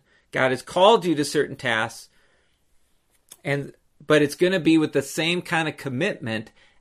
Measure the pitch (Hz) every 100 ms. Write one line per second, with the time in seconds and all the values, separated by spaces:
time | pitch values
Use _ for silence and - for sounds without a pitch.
0 | _ _ _ 143 131 127 - 180 196 226
1 | 175 147 143 151 135 135 127 113 113 -
2 | - _ _ _ _ _ _ _ _ _
3 | _ _ _ - - 143 135 - _ _
4 | 151 151 143 - 180 190 151 160 151 143
5 | 135 - 165 175 - 165 160 - 139 127
6 | 196 - 117 110 110 _ _ _